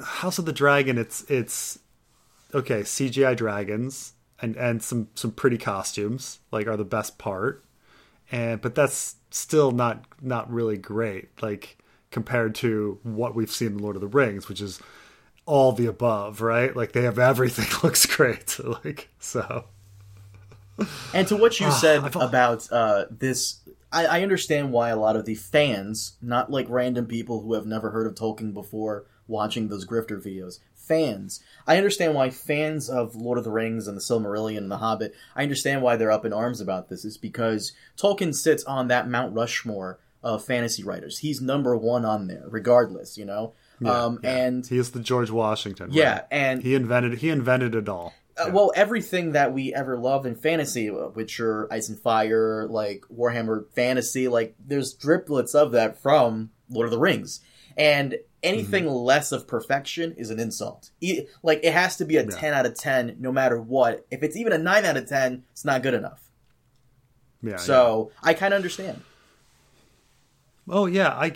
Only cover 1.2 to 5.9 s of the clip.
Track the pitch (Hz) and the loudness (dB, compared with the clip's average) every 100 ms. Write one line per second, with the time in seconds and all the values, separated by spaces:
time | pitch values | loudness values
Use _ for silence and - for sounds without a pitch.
1.2 | - 135 113 - - - _ _ _ _ | -2 -2 -2 -6 -10 -12 _ _ _ _
2.2 | _ _ _ 143 131 110 104 - 135 117 | _ _ _ -4 -2 -2 -2 -4 0 2
3.2 | 135 117 113 104 101 107 127 - - _ | 2 2 -2 -2 -4 -4 -6 -8 -16 _
4.2 | _ - 113 110 123 117 - 120 110 - | _ -10 -8 -2 -2 -2 -4 -4 -6 -6
5.2 | 117 - 135 117 - 98 - | -8 0 0 0 -2 -4 -6